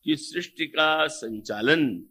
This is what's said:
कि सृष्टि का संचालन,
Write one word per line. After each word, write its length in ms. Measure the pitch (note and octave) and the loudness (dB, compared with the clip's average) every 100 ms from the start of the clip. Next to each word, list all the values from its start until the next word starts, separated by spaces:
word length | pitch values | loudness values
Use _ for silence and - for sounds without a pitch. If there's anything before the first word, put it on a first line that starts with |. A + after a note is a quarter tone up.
कि 120 | - D3+ | -2 -2
सृष्टि 500 | - F3 F3 - D#3 | -2 -8 -8 -8 -6
का 400 | C3+ D#3 D#3 D#3 | 2 2 4 0
संचालन, 1000 | D3+ A2+ A2 - G#2+ A#2 D#3+ C#3+ F2+ - | -2 -8 -8 -6 -2 4 4 4 -2 -10